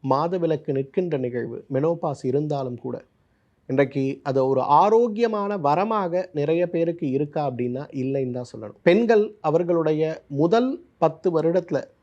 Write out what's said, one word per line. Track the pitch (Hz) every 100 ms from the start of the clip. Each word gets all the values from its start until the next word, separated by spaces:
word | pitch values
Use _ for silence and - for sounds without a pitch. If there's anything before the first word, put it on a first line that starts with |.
| 139
மாதவிலக்கு | 135 165 185 170 147 147
நிற்கின்ற | 135 135 - 180 147
நிகழ்வு | 127 120 117 120 -
மெனோபாஸ் | 135 156 170 170 135
இருந்தாலும் | 127 135 151 143 131 120
கூட, | 127 120 - _ _ _ _ _ _
இன்றைக்கு | 135 139 139 135 139
அது | - 135 131
ஒரு | 131
ஆரோக்கியமான | 127 147 196 226 240 208 233 214 202 202
வரமாக | 143 156 208 220 185 175 190
நிறைய | 151 143 165 175
பேருக்கு | 170 170 170 147
இருக்கா | 131 147 156 143
அப்படின்னா | 123 123 127 147
இல்லைன்னு | 139 131 139 131
தான் | 123 123 113
சொல்லணும். | 107 -
பெண்கள் | - 190 233 220 214 -
அவர்களுடைய | 156 160 175 170 156 156 156 160 _
முதல் | 139 170 220 254 277 - _
பத்து | 160 - 190 160
வருடத்துல | 160 180 175 139 - _